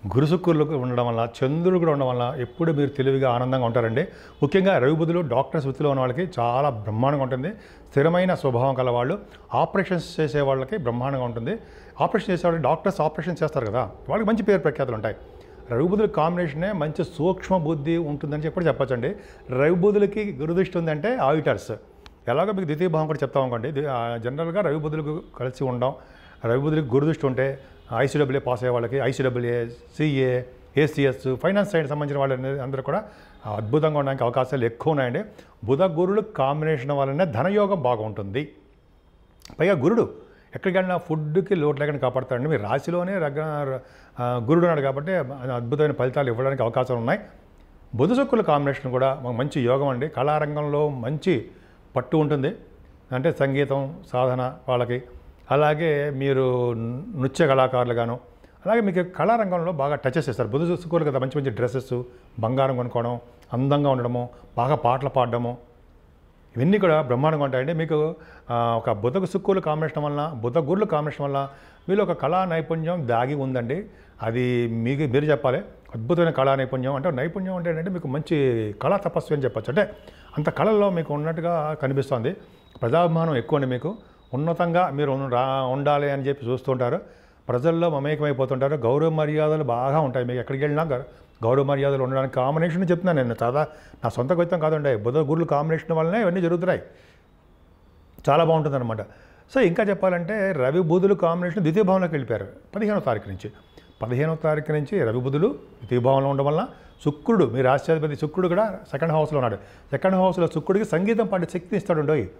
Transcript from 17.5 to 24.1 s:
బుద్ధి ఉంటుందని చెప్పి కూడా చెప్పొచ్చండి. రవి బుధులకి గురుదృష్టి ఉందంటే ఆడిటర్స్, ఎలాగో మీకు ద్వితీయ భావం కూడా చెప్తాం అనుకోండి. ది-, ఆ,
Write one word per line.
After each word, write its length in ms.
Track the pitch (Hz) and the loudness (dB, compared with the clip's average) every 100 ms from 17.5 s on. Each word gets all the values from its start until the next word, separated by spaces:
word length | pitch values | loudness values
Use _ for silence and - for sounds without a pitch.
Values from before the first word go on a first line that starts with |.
| 185 | 0
బుద్ధి 400 | 156 160 139 165 | 0 -2 0 -2
ఉంటుందని 480 | 160 147 151 147 156 | -2 -6 -6 -4 -4
చెప్పి 80 | |
కూడా 120 | 165 165 | 0 0
చెప్పొచ్చండి. 480 | 131 135 123 127 208 - - - | 0 0 0 -2 -6 -12 -20 -6
రవి 240 | 123 147 180 | 0 2 4
బుధులకి 580 | 196 208 202 208 208 | 4 4 2 0 -4
గురుదృష్టి 440 | 135 156 175 185 175 | -4 -2 0 0 0
ఉందంటే 380 | 165 151 175 254 | -2 -2 -2 0
ఆడిటర్స్, 560 | 135 156 151 107 - 107 - - - - - | 2 2 2 -2 -4 -12 -12 -20 -20 -12 -2
ఎలాగో 240 | 127 196 | 0 0
మీకు 140 | 196 175 | -2 -2
ద్వితీయ 220 | 151 180 | 0 0
భావం 200 | 160 156 | 0 0
కూడా 120 | 151 | -2
చెప్తాం 200 | 139 143 | 0 0
అనుకోండి. 280 | 131 117 123 | 0 -2 -4
ది-, 160 | 139 147 | -4 -2
ఆ, 300 | 127 117 | -2 -2